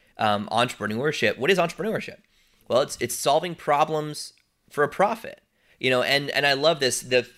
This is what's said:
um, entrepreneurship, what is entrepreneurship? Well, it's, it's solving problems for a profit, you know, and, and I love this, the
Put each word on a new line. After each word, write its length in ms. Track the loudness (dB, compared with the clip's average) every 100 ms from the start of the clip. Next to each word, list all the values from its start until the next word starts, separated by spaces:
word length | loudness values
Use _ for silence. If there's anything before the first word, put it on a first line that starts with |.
| _ -2
um, 320 | 0 0 0
entrepreneurship, 880 | 0 0 -2 -6 -2 -2 0 0 0
what 120 | 2
is 80 | 2
entrepreneurship? 600 | 0 -2 -6 -6 -8 -14 _ _ _ _ -2
Well, 140 | 0
it's, 160 | 0 -2
it's 140 | -6
solving 400 | -2 0 2 0
problems 800 | -4 0 2 2 0 -4 -8 -14 -18 _ _ _
for 140 | -2
a 40 | 0
profit, 520 | 2 0 0 -8 -16 _ _ _ _
you 120 | 0
know, 120 | 2
and, 280 | 2 0 0
and 140 | 0 2
I 80 |
love 260 | 4 2 2
this, 200 | 2 0
the 260 | 0 0 0